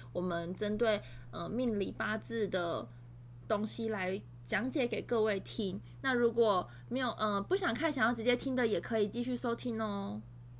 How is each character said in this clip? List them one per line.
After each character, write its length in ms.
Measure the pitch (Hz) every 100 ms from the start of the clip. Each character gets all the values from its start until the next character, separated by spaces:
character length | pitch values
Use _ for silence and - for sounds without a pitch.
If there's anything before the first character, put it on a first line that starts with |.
| -
我 80 | 180
们 320 | 180 170 170 190
针 200 | 208 214
对， 240 | 233 208 - - -
呃， 180 | - 170
命 300 | 226 247 208
理 140 | 190
八 260 | 196 214 214
字 300 | - 226 202
的 400 | 185 170 127 - - - - - - -
东 180 | 208
西 260 | 214 - 226
来 300 | 208 185 196 - -
讲 240 | - 202 254
解 200 | 277 240
给 120 | 214
各 220 | - 233
位 160 | 214 196
听。 420 | - - 196 190 - -
那 100 | 269
如 200 | 247 233
果 360 | 233 220 185 - - -
没 100 | 247
有， 100 | 254
呃， 280 | - 214 202
不 140 | 196
想 180 | 392 370
看， 200 | - 311
想 160 | 269 226
要 40 |
直 120 | 233
接 100 | 226
听 220 | 247 269 254
的， 100 | 233
也 140 | 180
可 180 | - 226
以 80 | 208
继 160 | 233
续 140 | 240 247
收 180 | 240
听 260 | 233 247 220
哦。 400 | 214 202 202 208 220 - - -